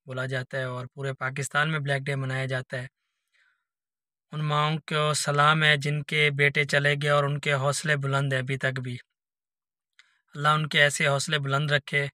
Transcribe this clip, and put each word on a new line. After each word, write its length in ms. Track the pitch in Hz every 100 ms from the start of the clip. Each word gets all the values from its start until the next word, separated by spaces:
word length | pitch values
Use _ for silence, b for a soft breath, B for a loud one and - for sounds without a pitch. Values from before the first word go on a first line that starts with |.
| -
बोला 200 | 127 131
जाता 320 | 131 127 135
है 120 | 131
और 160 | 127 131
पूरे 260 | 143 135
पाकिस्तान 560 | 131 131 139 135 147 156
में 140 | 156
ब्लैक 200 | 139 139
डे 140 | 135 139
मनाया 300 | 131 131 131
जाता 300 | 131 - 127
है। 120 | 131 _ _ _ _ _ _ _ _ _ _ _ _ _ _
उन 80 | 151
माँओं 340 | 151 147 151 156
को 380 | - 151 151
सलाम 500 | 147 - 143 147 156
है 120 | 151 147
जिनके 540 | 147 151 - 151 151
बेटे 340 | 139 143 147
चले 320 | 143 143 143 143
गए 120 | 147
और 160 | 147
उनके 280 | 143 147 147
हौसले 440 | 139 139 139 160 147
बुलंद 380 | 139 139 139
हैं 60 | 131
अभी 140 | 127 135
तक 160 | 135
भी। 260 | 131 127 123 - _ _ _ _ _ _ _ _ _ b b b
अल्लाह 200 | 147 151
उनके 240 | 156 151 160
ऐसे 280 | 147 - 147
हौसले 320 | 139 - 151
बुलंद 340 | 139 135 151
रखे 380 | 143 - 143 143